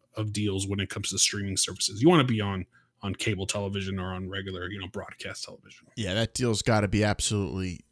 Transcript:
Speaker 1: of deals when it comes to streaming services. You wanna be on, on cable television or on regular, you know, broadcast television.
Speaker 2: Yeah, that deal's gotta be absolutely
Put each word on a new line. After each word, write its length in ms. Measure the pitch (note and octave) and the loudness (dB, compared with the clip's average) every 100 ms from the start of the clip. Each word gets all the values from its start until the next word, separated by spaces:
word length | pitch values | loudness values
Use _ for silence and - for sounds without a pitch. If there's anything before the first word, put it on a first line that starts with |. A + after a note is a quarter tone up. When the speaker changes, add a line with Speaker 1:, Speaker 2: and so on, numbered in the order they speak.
| _ - | _ -6
Speaker 1:
of 180 | G#2+ | -4
deals 340 | G#2 G#2 F#2+ G2 | -2 0 0 -2
when 120 | G2 | -2
it 100 | F#2+ | -2
comes 200 | - F#2+ | -4 -4
to 80 | G2 | 2
streaming 380 | - G#2 G2 F#2 | 2 2 -2 0
services. 460 | - F#2 - G2+ | -2 0 -4 4
You 80 | C#3+ | 8
wanna 140 | F3+ | 8
be 180 | C3 A2+ | 6 2
on, 240 | G2+ G2 F2 _ _ _ | 0 -2 -4 _ _ _
on 140 | G2+ F#2+ | -6 -2
cable 320 | - G2 G2 | -2 -2 -2
television 500 | G#2 G2+ G2 F#2+ F#2+ | -2 -2 -2 -2 -4
or 160 | F#2 | -4
on 160 | F#2 F#2 | -4 -6
regular, 400 | G2 G2 F#2 F2+ | -6 -6 -6 -8
you 100 | G#2 | -8
know, 80 | F#2 | -8
broadcast 580 | G#2 - - F#2+ F#2 - | -10 -10 -10 -10 -10 -12
television. 420 | - - - - - | -14 -20 -20 -16 -6
Speaker 2:
Yeah, 180 | G2+ | -2
that 200 | F#2+ A2+ | 0 0
deal's 280 | - B2 G#2 | 0 0 2
gotta 260 | - A2 G2+ | 2 4 4
be 160 | G2+ | 4
absolutely 760 | G#2 G2+ - G#2 F#2+ F#2 F#2 F2 - | 2 2 0 0 -2 -2 -4 -6 -14